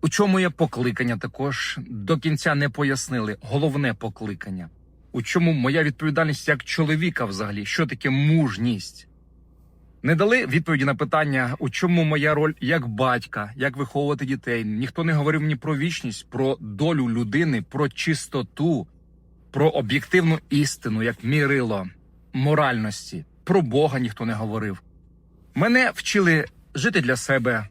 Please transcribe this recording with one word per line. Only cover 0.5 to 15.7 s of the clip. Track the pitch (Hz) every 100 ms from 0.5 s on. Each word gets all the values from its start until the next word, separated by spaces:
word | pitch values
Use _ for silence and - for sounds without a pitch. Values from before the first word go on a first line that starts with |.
покликання | - 165 - 123 110 123 113
також, | 120 - 139 135 - - -
до | 113 98 160
кінця | 160 151 165
не | 143 143
пояснили. | 139 143 135 - 127 107 101
Головне | - 143 151 143 135
покликання. | 107 110 - 107 92 - 95 82 - - _ _
У | 127
чому | 117 180 170
моя | 151 123 156
відповідальність | 151 - 156 143 160 147 -
як | 135
чоловіка | - - 151 156 175 160
взагалі, | 117 98 104 104 101
що | - 160
таке | - 143
мужність. | 135 147 160 143 98 120 104 - - - _ _ _ _ _ - _ - _
Не | 131
дали | 160 202 247 -
відповіді | 170 160 151
на | 135
питання, | 127 147 156 151 131 123 131
у | 131
чому | - 185 175
моя | 156 151 147
роль | 151 156 156
як | 127 165 123
батька, | 107 131 127 - 107 104 127
як | 135 131
виховувати | 139 143 143 143 131
дітей. | 135 - 117
Ніхто | 107 107 135 -
не | 165
говорив | 156 143 156
мені | 151 139
про | 165